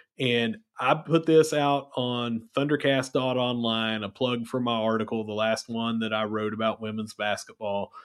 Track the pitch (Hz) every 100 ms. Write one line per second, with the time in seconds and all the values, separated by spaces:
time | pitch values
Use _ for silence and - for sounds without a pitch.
0 | _ - 131 120 113 107 _ - 127 156
1 | 151 160 165 160 156 151 143 143 139 -
2 | 123 123 120 117 - - 147 147 139 135
3 | 131 143 131 127 123 120 117 113 110 110
4 | 101 - 127 120 117 131 123 117 110 113
5 | 110 113 107 107 110 110 - 113 117 113
6 | 110 110 107 107 107 107 110 107 110 110
7 | 110 - 104 101 - - 107 101 95 -